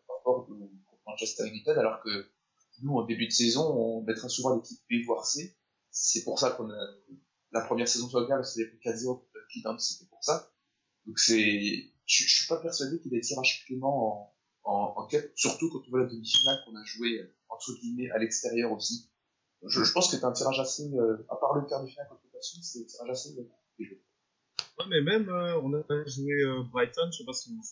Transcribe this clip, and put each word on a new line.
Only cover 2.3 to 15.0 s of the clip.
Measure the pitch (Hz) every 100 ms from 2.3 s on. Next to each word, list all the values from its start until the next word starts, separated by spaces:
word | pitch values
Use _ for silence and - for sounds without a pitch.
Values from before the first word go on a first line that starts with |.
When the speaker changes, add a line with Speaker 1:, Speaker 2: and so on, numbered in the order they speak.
| _ _ _ _ -
Speaker 1:
nous, | 135 127
en |
début | 107 110 113
de |
saison, | - 117 123 156
on | 131 113 113
mettra | 110 113 127
souvent | 123 127 120
l'équipe | - - -
B, | 120 117
voire | 113 -
C. | - - _ _ _ _
C'est | - - 117
pour | - 110
ça | 127
qu'on | - 107
a, | 104 101 - - - _ _ _
la | 117
première | 113 117 117
saison | 120 123
sur | 123
le | 120
terrain, | 135
c'était | 127 113 113 -
quatre | 120 113
zéro | 127 127
contre | _ - -
Cleveland, | 120 110 113
c'était | - - -
pour | -
ça. | - 160 - _ _ _ _ _ -
Donc | 110
c'est, | - 113 104 104 101 - - _ -
je, | -
je | - -
suis | -
pas | 165
persuadé | 165 - 135 160
qu'il | 131
y | 120
ait |
des | -
tirages | 123 127 - -
cléments | 131 135 139 110 104 104 _ _ _
en, | 110
en, | 101 104
en | 101